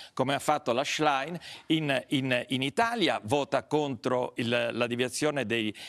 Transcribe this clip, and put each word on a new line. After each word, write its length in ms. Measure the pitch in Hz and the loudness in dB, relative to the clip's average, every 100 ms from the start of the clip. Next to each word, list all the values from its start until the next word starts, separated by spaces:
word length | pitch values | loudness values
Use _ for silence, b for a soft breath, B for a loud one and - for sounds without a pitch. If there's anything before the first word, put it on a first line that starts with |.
| B | B
come 200 | - 131 | -4 0
ha 60 | 139 | 0
fatto 320 | - 151 - | 2 0 2
la 100 | 120 | 0
Schlein, 560 | 143 - 151 139 143 175 B B B | 0 2 2 2 -2 -8 B B B
in, 380 | 160 147 135 - | 0 2 0 0
in, 360 | 143 131 123 120 | -2 2 0 0
in 140 | 127 | -2
Italia 580 | 135 175 233 240 156 110 | -2 0 0 2 0 0
vota 400 | 104 143 135 135 - | 0 0 2 -2 0
contro 640 | 151 147 127 - 127 123 | 0 0 -2 -2 0 -2
il, 360 | - 117 120 117 | -2 0 0 0
la 140 | 117 120 | 0 0
deviazione 580 | 120 127 - 151 143 110 | 0 -2 0 0 0 0
dei 260 | 117 107 - | 0 -2 -6